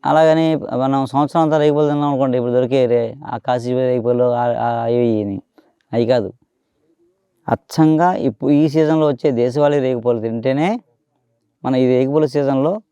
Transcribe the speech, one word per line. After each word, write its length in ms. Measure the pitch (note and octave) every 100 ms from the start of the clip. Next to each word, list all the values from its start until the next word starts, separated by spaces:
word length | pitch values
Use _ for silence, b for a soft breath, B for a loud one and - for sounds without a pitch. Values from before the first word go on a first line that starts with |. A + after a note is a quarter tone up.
అలాగని 520 | C#3 D#3 D#3+ D#3+ D#3+ D#3
మనం 500 | - B2 C3 C#3 C3+
సంవత్సరం 360 | C#3 D3 E3+
అంతా 160 | D#3+ D#3
రేగుపళ్ళు 320 | D3+ D3 D3+
తిన్నాం 200 | D3 D3
అనుకోండి, 280 | C#3 C3+ B2+
ఇప్పుడు 140 | A#2+
దొరికే 340 | B2 B2+ C3+ B2
రే-, 380 | A#2+ A#2 B2+
ఆ 140 | - A#2
కాశీ 360 | - B2 A#2+
రేగుపళ్ళు, 500 | B2+ C3 B2+ A#2 B2
ఆ, 220 | B2 A#2+ B2
ఆ, 400 | A#2 A#2 A#2 A#2
ఇవి 220 | A#2+ A#2+
ఇవి 140 | G#2+
అని, 200 | G2+ G2 _ _ b b _
అవి 140 | A#2 A#2
కాదు. 260 | B2 F#2+ - _ _ _ _ _ _ _ _ _ _ -
అచ్చంగా 680 | A#2+ _ - D#3 D#3 F3
ఇప్పుడు 360 | F#3+ C#3 - C#3
ఈ 180 | C#3+ D#3
సీజన్లో 380 | D#3 D#3 D#3+ D3+
వచ్చే 240 | C3 D#3
దేశవాళీ 480 | A#2+ B2 C3 D3 D3
రేగుపళ్ళు 440 | C3 B2 A#2 A#2+
తింటేనే, 580 | A2+ A#2 B2 C3+ E3+ A#3+ _ _ _ _ _ _ _ _
మన 100 | C3
ఈ 120 | C3 B2+
రేగుపళ్ళ 400 | B2+ C3 D3+ D3+
సీజన్లో 540 | D3 C#3 C3+ D3 G#3 _